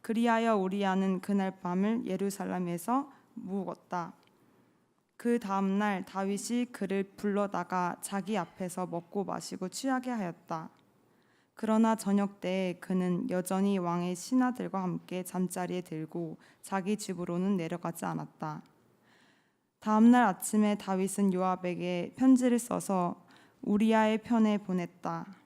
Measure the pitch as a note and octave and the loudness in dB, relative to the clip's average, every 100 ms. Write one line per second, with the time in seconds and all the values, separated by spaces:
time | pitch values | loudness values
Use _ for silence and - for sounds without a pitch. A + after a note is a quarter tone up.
0 | - A3+ A#3 A3+ A3+ G#3+ F#3 G3+ G3 F#3+ | -2 0 4 4 4 2 2 0 0 2
1 | F#3+ F#3 F#3 G3+ F#3+ F#3+ F3+ F3+ G#3 A3+ | 2 0 0 0 0 -4 -4 0 0 0
2 | - F#3 G3 G3 F#3 F#3 F3+ E3+ G3 B3+ | -2 -2 -4 -4 -6 -4 -4 -4 -2 -2
3 | C#4 - _ - F#3 G3 F3+ - _ F3+ | -2 -14 _ -14 -8 -6 -6 -10 _ -6
4 | E3 - _ _ _ _ _ _ _ _ | -6 -12 _ _ _ _ _ _ _ _
5 | _ _ A#3+ A#3+ G#3 G3 G3 G3 G#3 F#3+ | _ _ -2 0 0 0 2 2 0 -2
6 | F#3 F#3+ G3 G3+ - A#3+ A#3+ - F#3+ G3 | -4 -4 -2 -4 -2 -2 -2 -4 -4 -2
7 | G3 - G#3 G3+ G3+ F3+ F3 F#3 F3+ - | -4 -4 -2 0 0 -2 -2 -2 -2 -4
8 | - G3 F#3 G#3+ E3 - F#3 F3 F3+ E3+ | -6 -6 -4 -4 -4 -6 -8 -6 -6 -6
9 | E3+ G3+ F3+ - - - F#3 - C4+ C4 | -6 -6 -4 -6 -8 -8 -8 -6 -2 -2
10 | B3+ A#3+ F#3 E3 _ E3 D#3+ _ _ _ | -2 -4 -6 -8 _ -8 -8 _ _ _
11 | _ _ _ _ _ - A3 A3 A3+ A3 | _ _ _ _ _ -8 0 4 4 2
12 | G3+ G3+ G3+ G3+ F3+ F#3+ F#3 F3 - F#3 | 2 2 2 -2 -4 -2 -2 -4 -2 0
13 | F3+ F3 - F3+ F3+ F#3+ G3 G3 F3 F3 | 2 0 0 -2 -2 0 2 2 0 -2
14 | F3 F3+ - B3+ B3+ B3 F3+ F#3+ F#3 E3 | -2 -6 0 2 2 0 -4 -4 -2 -4
15 | - F3+ F3+ F#3 F3+ F#3 F3 F3+ F3 D#3 | -6 -8 -6 -2 -2 -2 -4 -4 -6 -8
16 | D#3 F3+ E3 - - _ - G3 F#3 G#3 | -8 -6 -8 -10 -18 _ -6 -4 0 -2
17 | - F3+ F3 F3 F#3 G3 D#3+ E3+ E3+ E3 | -2 -6 -4 -2 0 0 -2 -6 -6 -6
18 | F3+ D#3+ D#3+ _ D#3+ D3+ - _ _ _ | -6 -6 -8 _ -8 -8 -14 _ _ _
19 | _ _ _ _ _ _ _ _ G#3+ G#3+ | _ _ _ _ _ _ _ _ 2 8
20 | A#3 B3 A3+ F3+ - G#3+ G#3 G#3 G3+ F#3+ | 10 10 6 2 -2 2 2 0 -2 -2
21 | F#3+ G3 G3+ F3+ F#3 F#3 F3+ E3+ F3 F3 | -2 0 0 2 0 0 -2 -4 -4 -4
22 | E3+ - C4 B3+ B3 A#3+ A#3 F3+ - F#3+ | -4 2 6 6 6 2 0 -4 0 0
23 | F3 - - - - _ - G3+ A3 A3 | 0 -4 -16 -20 -20 _ 0 2 4 4
24 | G#3+ A3 A3 A#3 A3 G#3 G#3 F3+ F3 - | 4 2 0 4 4 2 -2 -4 -4 -6
25 | E3+ E3 E3+ F#3+ | -8 -6 -10 -16